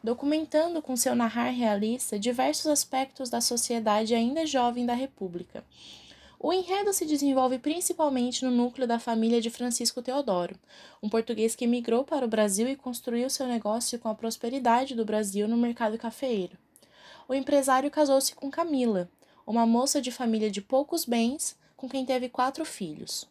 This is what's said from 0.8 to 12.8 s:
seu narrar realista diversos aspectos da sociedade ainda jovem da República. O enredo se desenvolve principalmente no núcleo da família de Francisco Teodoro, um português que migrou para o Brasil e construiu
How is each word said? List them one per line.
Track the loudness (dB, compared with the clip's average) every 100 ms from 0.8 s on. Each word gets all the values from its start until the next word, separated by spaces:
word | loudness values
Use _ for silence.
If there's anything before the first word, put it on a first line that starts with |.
| -4 -2
seu | 0 2
narrar | 0 0 -2
realista | 0 0 2 0 -2 -4 -4
diversos | -2 0 0 0 0
aspectos | 0 0 -4 -4 -6 -6
da | -2
sociedade | 0 -2 -2 0 2 2 2
ainda | 2 2 0 0
jovem | 2 0 0 -2
da |
República. | -2 -4 _ -10 -8 -12 -16 -16 -20 -20 -20 -20 -20 -20 _ 0
O |
enredo | 0 0 0 0
se | -2 0
desenvolve | 2 2 4 2 0
principalmente | -2 -2 -2 0 2 2 0 0
no | 0
núcleo | 2 2 0 -2
da | 0
família | 0 0 4 2
de | 0
Francisco | -4 -4 -2 -2 -2
Teodoro, | -4 -2 0 0 -2 -8 _ -20 -20 -8
um | -2
português | -2 -2 0 0 2
que | 0
migrou | 2 2 0
para | 0 -2 0
o |
Brasil | 2 2 2 0
e |
construiu | -2